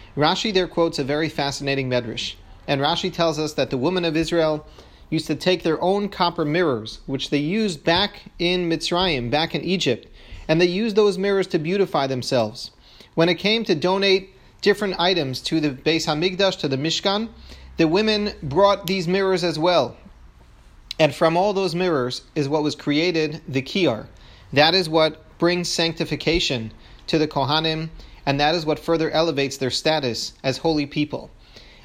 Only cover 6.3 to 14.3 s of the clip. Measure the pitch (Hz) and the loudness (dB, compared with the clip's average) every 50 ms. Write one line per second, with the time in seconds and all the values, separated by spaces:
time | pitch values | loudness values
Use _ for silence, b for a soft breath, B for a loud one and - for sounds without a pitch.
6.3 | 170 - 160 147 151 175 180 156 127 107 110 110 - - - - 135 131 - - | 0 -2 -2 0 0 0 0 0 0 -2 -4 -8 -14 -14 -8 -8 -6 -6 -4 -2
7.3 | 151 143 147 156 190 220 220 202 165 135 - 165 165 180 202 202 - - - - | -2 0 0 0 0 0 0 -2 -4 -2 0 0 2 2 0 -2 -4 -10 -20 -20
8.3 | - - 175 175 180 180 180 170 165 156 - - 175 175 190 185 151 127 120 117 | -8 -4 -2 0 0 0 0 0 -2 -2 -2 -2 0 0 2 0 0 -2 -2 0
9.3 | 135 147 160 160 - 151 - 170 190 180 - 139 117 - - B B B B B | 0 0 0 -2 -4 -4 -2 -2 -2 0 2 0 0 -2 -4 B B B B B
10.3 | B B B B 156 165 180 180 175 196 226 226 196 214 208 208 185 180 190 202 | B B B B 4 4 4 4 2 0 -2 2 2 4 4 4 2 0 0 0
11.3 | 196 196 185 - - 170 147 165 190 202 190 - - 151 139 131 131 127 120 - | 0 0 0 0 -2 -2 0 0 0 0 0 0 0 0 0 0 -2 -4 -2 0
12.3 | 139 123 113 107 - - - - B B B B B B B B B 160 165 175 | 0 2 2 0 -4 -8 -14 -16 B B B B B B B B B 2 4 4
13.3 | 175 - - 202 220 233 226 - 185 147 127 180 190 196 196 196 190 196 190 - | 2 0 0 0 0 0 0 0 0 0 2 2 2 2 2 2 2 2 0 -6